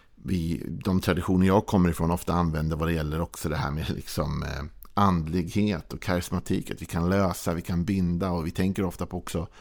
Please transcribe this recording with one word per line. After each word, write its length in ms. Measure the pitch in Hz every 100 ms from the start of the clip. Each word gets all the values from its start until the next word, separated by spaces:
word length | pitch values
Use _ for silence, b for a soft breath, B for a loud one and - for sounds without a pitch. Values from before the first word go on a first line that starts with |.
| B -
vi, 500 | - 92 82 80 -
de 340 | 82 - 92
traditioner 460 | 95 87 87 92 95
jag 180 | 98 -
kommer 240 | 104 90
ifrån 220 | 78 82
ofta 220 | 87 -
använder 420 | 85 85 78 78 78
vad 120 | 82
det 60 |
gäller 280 | 82 76 78
också 280 | 85 - 82
det 60 | 71
här 160 | 71
med 180 | 73 -
liksom, 540 | - - - 73 73
eh, 200 | 69 69 71 - -
andlighet 1000 | - 101 90 78 87 82 104 104 87 -
och 80 | 78
karismatik, 720 | - 87 - 90 - 92 -
att 100 | -
vi 40 | 87
kan 240 | 87 87
lösa, 440 | 98 95 87 -
vi 80 | 85
kan 240 | - 87 85
binda, 460 | 98 90 87 95
och 160 | 90 82
vi 40 |
tänker 320 | - 95 98
ofta 220 | 95 - 90
på 120 | 90
också 300 | - 80 - B